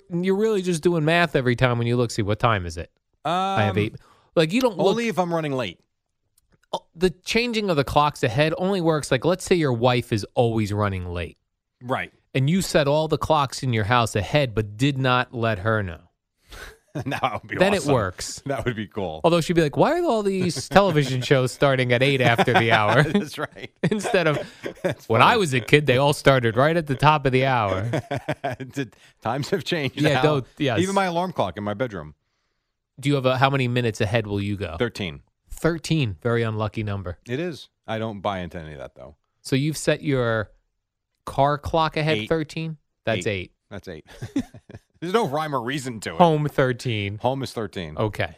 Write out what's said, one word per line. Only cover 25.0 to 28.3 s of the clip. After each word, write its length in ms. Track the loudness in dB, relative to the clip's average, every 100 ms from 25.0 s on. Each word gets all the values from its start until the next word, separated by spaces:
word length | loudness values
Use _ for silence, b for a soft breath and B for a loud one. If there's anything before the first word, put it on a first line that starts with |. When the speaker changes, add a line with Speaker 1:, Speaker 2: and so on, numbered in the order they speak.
| 0
Speaker 1:
when 100 | 4
Speaker 2:
funny. 140 | 6
Speaker 1:
I 20 | 4
was 180 | 2
a 60 | -2
kid, 280 | 4 4 6
they 100 | 4
all 160 | 2
started 420 | 4 4 4 4 2
right 220 | 2 2
at 100 | -2
the 80 | 2
top 300 | 4 4 4
of 80 |
the 120 | 2 2
hour. 340 | 2 2 0
Speaker 2:
<laughs> 100 | -2 -4 -4 -6 -6